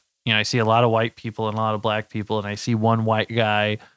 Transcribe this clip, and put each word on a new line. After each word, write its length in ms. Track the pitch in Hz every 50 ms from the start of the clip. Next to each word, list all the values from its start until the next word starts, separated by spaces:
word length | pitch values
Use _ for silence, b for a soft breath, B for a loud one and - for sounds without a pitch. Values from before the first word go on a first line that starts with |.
| _ _ _ _ -
you 80 | 117 110
know, 60 | 107
I 40 | 107
see 160 | - - 120
a 60 | 110
lot 180 | 110 113 117 123
of 80 | 117
white 240 | 113 113 117 113 -
people 320 | - - 113 - - 110 107
and 80 | 104
a 40 | 110
lot 120 | 110 110 107
of 60 | 104
black 280 | 110 110 104 110 107 _
people, 280 | - 110 101 - 110
and 100 | 107 101
I 60 | 104 104
see 200 | - - 123 117
one 280 | 107 110 113 113 113 110
white 280 | 110 110 110 107 - 113
guy 440 | 117 110 107 104 104 104 107 107 107 b b b